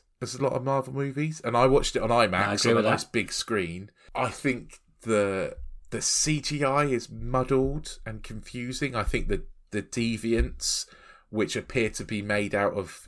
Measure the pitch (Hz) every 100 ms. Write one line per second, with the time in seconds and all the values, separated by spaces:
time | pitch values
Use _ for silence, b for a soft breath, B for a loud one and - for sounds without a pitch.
0 | _ _ 117 127 135 131 131 135 131 135
1 | 139 131 156 156 117 120 131 135 - -
2 | 113 120 107 90 101 101 117 113 107 135
3 | - 117 92 - - 110 85 87 101 b
4 | b 113 123 - 143 123 - - _ _
5 | 113 107 101 95 80 - - - - 113
6 | - - 156 151 - 147 139 143 147 123
7 | - 110 113 127 127 135 135 147 - -
8 | - 107 - 107 - 127 120 - 139 120
9 | 101 117 - 101 - - _ 104 - 120
10 | 117 110 113 117 123 - - - - b
11 | b b b 107 98 117 - 127 110 -
12 | 98 107 104 104 101 101 101 101 87 -